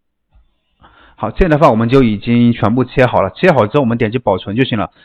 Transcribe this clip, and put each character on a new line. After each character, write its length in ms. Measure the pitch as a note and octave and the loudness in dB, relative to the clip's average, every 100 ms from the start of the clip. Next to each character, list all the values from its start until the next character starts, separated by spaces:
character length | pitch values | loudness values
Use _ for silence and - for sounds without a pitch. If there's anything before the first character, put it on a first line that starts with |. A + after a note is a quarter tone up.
| _ _ _ _ _ _ _ _ _ _ _ - | _ _ _ _ _ _ _ _ _ _ _ -12
好， 140 | A2 | -8
这 140 | - | -2
样 60 | F#3 | 0
的 80 | D3 | 2
话 120 | D#3 | 2
我 60 | A2+ | 2
们 120 | A#2 | 2
就 120 | C3+ | 2
已 160 | A#2 G2+ | 2 0
经 340 | A#2 A#2+ A#2+ | -2 2 2
全 220 | A#2 G2+ | 0 -2
部 80 | B2+ | -2
切 220 | B2 - | -2 0
好 160 | B2 G#2 | 0 0
了。 100 | F#2+ - | -2 0
切 160 | F3+ | 0
好 140 | C#3 G#2+ | 2 0
之 80 | D3 | 0
后 60 | |
我 40 | A#2+ | -2
们 120 | A#2 | -2
点 120 | A2 | -4
击 80 | B2 | -4
保 200 | G#2 F#2 | -4 -4
存 180 | - A2 | -4 -4
就 80 | |
行 140 | B2+ A2 | -2 -4
了， 120 | F2 _ | -8 _